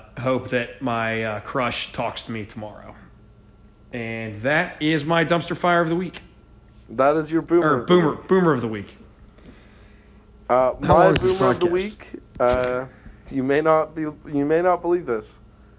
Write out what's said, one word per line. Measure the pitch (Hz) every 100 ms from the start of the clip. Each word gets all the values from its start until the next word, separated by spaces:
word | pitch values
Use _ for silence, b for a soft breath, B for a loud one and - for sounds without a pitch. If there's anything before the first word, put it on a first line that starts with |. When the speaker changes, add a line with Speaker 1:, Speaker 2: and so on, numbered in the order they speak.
| - -
Speaker 1:
hope | 127 127 123
that | 123 117 -
my, | 127 117 113 113
uh, | 110 104
crush | - 139 120 - -
talks | - 113 -
to | -
me | 110 101
tomorrow. | 110 104 98 101 - - - - - - - - - -
And | 123 113 113 110 104
that | 127 156 185 -
is | 151 160 147
my | 170 160
dumpster | 170 156 170
fire | 180 170
of | 165
the | 170
week. | 175 - - - - - - - -
Speaker 2:
That | 113 139 156
is | 151
your | 160
boomer | - 170 156
Speaker 1:
Or | 131
Speaker 2:
of | 113
the |
Speaker 1:
boomer, | 180 151
Speaker 2:
week. | - -
Speaker 1:
boomer | 190 170
of | 131
the | 113
week. | 107 98 - - - - b b b b b b b b b b - -
Speaker 2:
Uh, |
Speaker 1:
How | 123 127 -
Speaker 2:
my | - 160 185
Speaker 1:
long | 151
is |
this | 185 190
Speaker 2:
boomer | 190
of | 170
the | 175
Speaker 1:
podcast? |
Speaker 2:
week, | 180 208 - - - - -
uh, | 123 127 123 127 135 B B B -
you | 139
may | 131 143
not | 160 156 151
be, | 160
you | 151 151 - 143 143
may | 160
not | 180 175
believe | 175 175 135
this. | 110 - - - b b